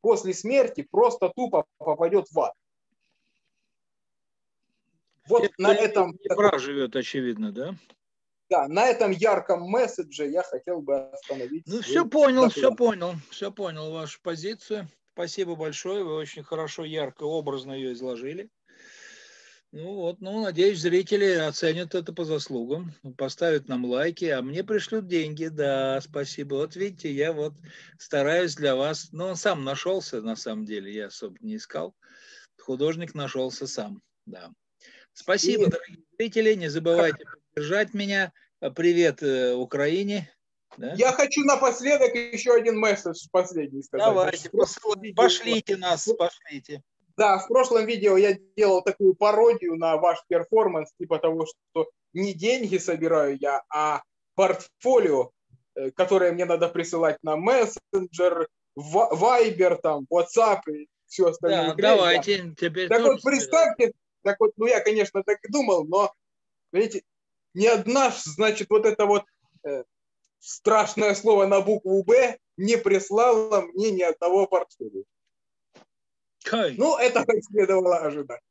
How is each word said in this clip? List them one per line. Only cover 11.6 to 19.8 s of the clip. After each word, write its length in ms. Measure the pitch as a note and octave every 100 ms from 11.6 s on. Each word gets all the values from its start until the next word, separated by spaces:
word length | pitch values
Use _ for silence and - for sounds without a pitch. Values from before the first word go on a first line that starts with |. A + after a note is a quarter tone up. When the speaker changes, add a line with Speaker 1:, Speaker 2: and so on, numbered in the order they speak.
| D#3
Speaker 2:
Ну, 140 | G#3+
Speaker 1:
свой 200 | G3+ E4+
Speaker 2:
всё 20 | A#3
понял, 400 | D4 C#4 B3+ B3
Speaker 1:
доклад. 0 |
Speaker 2:
всё 260 | C#4 B3+ A3+
понял, 380 | A#3+ G3 F3 E3+ -
всё 180 | - G3+
понял 400 | G3+ F#3+ D#3 D#3
вашу 280 | D#3+ D3+ -
позицию. 680 | F3+ E3 F3+ A3 - G#3+ E3+ _ _
Спасибо 420 | - E3+ G3+ F3+ E3
большое, 480 | D#3 C#3+ F3+ G3+
вы 100 | F3+ D#3
очень 280 | D3 -
хорошо, 400 | C#3+ D#3+ D#3 -
ярко, 400 | D#3 D#3 C#3 -
образно 480 | D3+ D#3+ C#3+ C3+ C3
её 220 | C3+ C3
изложили. 560 | B2 B2+ A#2 C3 E3+ A3 _ _ _ - - - - - _ _ _ _
Ну 200 | D3+